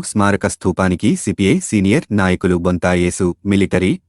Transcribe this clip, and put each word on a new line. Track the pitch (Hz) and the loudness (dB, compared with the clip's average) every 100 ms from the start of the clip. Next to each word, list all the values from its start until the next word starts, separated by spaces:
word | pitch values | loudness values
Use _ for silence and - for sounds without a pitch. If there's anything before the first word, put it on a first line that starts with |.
| 180 | -2
స్మారక | 107 101 101 101 | 0 0 2 -2
స్తూపానికి | - 95 87 95 90 107 185 | -2 -2 0 0 0 0 0
సిపిఐ | - 90 98 165 - | -4 0 0 0 0
సీనియర్ | 107 95 127 - 101 | 0 2 0 0 0
నాయకులు | 92 90 95 90 87 | 0 0 0 0 0
బొంతా | 90 90 90 | 0 0 0
యేసు, | 87 - 90 85 101 | 0 0 -4 -2 -2
మిలిటరీ | 98 95 92 92 185 | 0 2 0 0 -2